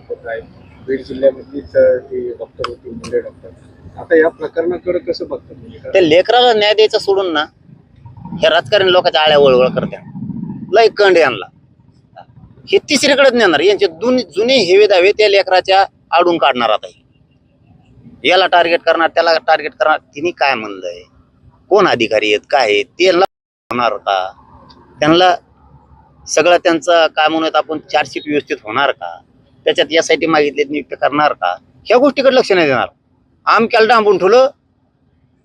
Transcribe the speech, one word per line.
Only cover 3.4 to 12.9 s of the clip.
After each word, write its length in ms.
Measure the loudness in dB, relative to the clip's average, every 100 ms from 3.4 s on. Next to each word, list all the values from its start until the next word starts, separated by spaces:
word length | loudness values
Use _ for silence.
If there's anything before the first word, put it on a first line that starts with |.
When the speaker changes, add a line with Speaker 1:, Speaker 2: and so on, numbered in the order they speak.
| -20 -20 -20 _ -20 -20
Speaker 1:
आता 200 | -2 0
या 100 | 0
प्रकरणाकडे 680 | -4 -8 -6 -6 -6 -6 -6
कसं 260 | -6 -10 -10
बघता 260 | -12 -16
तुम्ही? 240 | -20 -20 -20
Speaker 2:
ते 300 | -4 0 4
लेकराला 440 | 4 4 2 2
न्याय 220 | 2 2
द्यायचा 240 | 2 2 0
सोडून 340 | -2 -2 -2
ना, 140 | -4 -6 _ _ -20 _ _ -20 -20 -16 -4
हे 60 | 0
राजकारणी 440 | 0 0 0 2
लोकांच्या 300 | 2 2 2
आळ्या 160 | 2 4
वळवळ 300 | 6 4 2
करत्या, 300 | -2 -6 -10 -16 -14 -12 -12 -12 -14 -2
लय 160 | 2 2
कंड 300 | 2 2 4
यांना. 280 | 2 -2 -10 _ _ _ _ _ _ -20 -20 -20 -20 -20 -4
हे 100 | -2
तिसरीकडेच 540 | 0